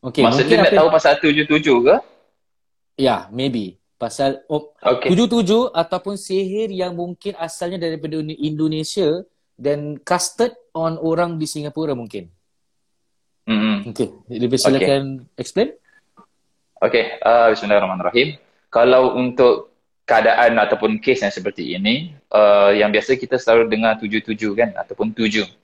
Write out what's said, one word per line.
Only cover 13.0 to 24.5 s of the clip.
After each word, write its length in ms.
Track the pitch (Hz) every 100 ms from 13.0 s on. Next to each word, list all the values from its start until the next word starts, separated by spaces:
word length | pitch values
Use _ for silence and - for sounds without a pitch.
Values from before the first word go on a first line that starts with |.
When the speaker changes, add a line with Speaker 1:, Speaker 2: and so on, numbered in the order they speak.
| _ _ _ _ -
Speaker 2:
Mm-mm. 420 | 110 110 101 104
Speaker 1:
Okey, 200 | 107 123 - _
lebih 260 | 120 123 127
silakan 640 | - 135 147 139 139 135
Speaker 2:
Okey. 140 | 123 -
Speaker 1:
explain. 300 | 123 - 254 - _ _ _ _ _ _ _ _ _ _
Speaker 2:
Okey, 260 | 110 117 110 -
uh, 300 | 107 120 117
bismillahirrahmanirrahim. 880 | 110 101 101 98 92 95 120 143 147 _ _ _
Kalau 460 | 117 120 127 127
untuk 600 | 120 127 123 123 113 - _ _ _
keadaan 540 | - 117 110 113 120 117
ataupun 400 | 104 - 110 107
kes 240 | - 127
yang 100 | 101
seperti 420 | 98 98 - 95 90
ini, 380 | 101 127 170 147 _
uh, 400 | 107 107 101 101
yang 200 | 104 107
biasa 240 | 104 104 131
kita 220 | 123 127
selalu 280 | - 113 113
dengar 300 | 110 113 110
tujuh-tujuh 540 | 110 107 107 107 107